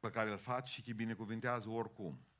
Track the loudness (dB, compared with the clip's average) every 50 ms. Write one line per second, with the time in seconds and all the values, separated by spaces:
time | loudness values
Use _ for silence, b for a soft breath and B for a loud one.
0 | -2 0 2 4 4 4 2 0 0 0 0 0 2 -2 -6 -6 -4 -4 -2 0
1 | 2 0 0 -2 -2 -2 -2 0 2 2 2 2 0 0 0 0 0 0 -2 -4
2 | -4 -4 -4 -4 -10 -18 -20 _